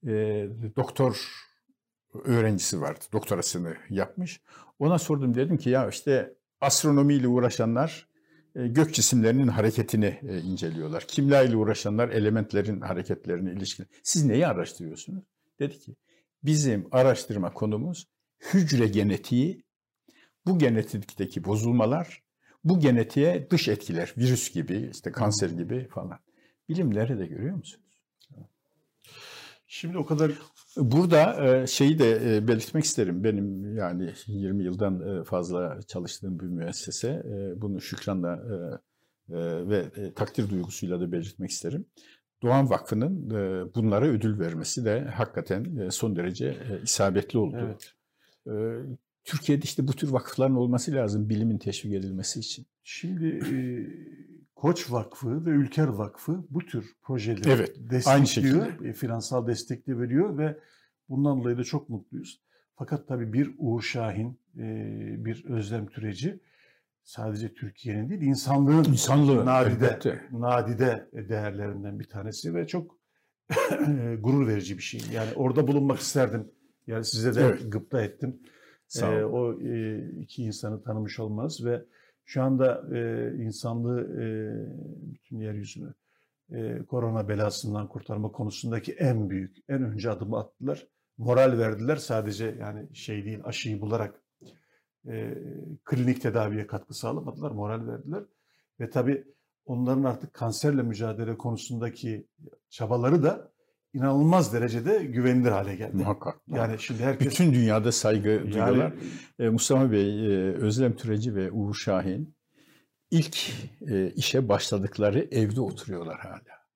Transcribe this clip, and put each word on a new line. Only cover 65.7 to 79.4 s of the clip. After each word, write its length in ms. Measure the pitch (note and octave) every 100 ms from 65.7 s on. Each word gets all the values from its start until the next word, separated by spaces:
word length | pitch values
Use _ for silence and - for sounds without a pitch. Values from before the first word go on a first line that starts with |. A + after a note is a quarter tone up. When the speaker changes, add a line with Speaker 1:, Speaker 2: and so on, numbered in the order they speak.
| A2+ G#2
Speaker 2:
Türeci 520 | - G#2+ F#2+ C#3+ G3+ _ _ _ _ _ _
sadece 500 | _ - A2+ G#2 A2+
Türkiye'nin 560 | - G#2+ - A#2+ G#2+ A2+
değil, 120 | G3+
insanlığın 640 | C#3+ C3+ - C#3 C#3 D#3
Speaker 1:
İnsanlığın, 640 | D#3 B2+ - C#3 C#3+ C3 B2
Speaker 2:
nadide, 400 | C3 B2 G2+ B2+
Speaker 1:
elbette. 360 | A2+ A#2+ - -
Speaker 2:
nadide 800 | A#2+ A#2+ B2 A2 A#2 B2+ A2+ - A#2+ G2+
değerlerinden 680 | G#2+ G#2 G2+ G2+ G2+ G2+ G2+
bir 80 | G#2
tanesi 460 | G#2 G2+ G#2 D#3+ E3+
ve 120 | E3
çok 300 | F3+ E3 _ _ _ _ _ _
<coughs> 120 | - B4+ - D4 C#3+ A#2 A#2
gurur 280 | G#2 C#3 B2+
verici 300 | G#2 F#2 F#2+
bir 60 |
şey. 180 | - A2+ A2
Yani 160 | A2+ A2 A#2+
orada 320 | C3 B2 C3+
bulunmak 320 | C#3+ C#3 C3
isterdim. 520 | - C#3+ B2+ A2 G#2 _ _ _ -
Yani 180 | A2+ A2
size 300 | A2+ A2+ A#2
de 60 | C3+
Speaker 1:
Evet. 260 | F#2+ A2+
Speaker 2:
gıpta 300 | G#2+ - B2
ettim. 380 | G#2 - B2+ C3 - _ _ _ _
Speaker 1:
Sağ 260 | - G#2
Speaker 2:
E, 120 | G#2+ G#2+
Speaker 1:
olun. 320 | A#2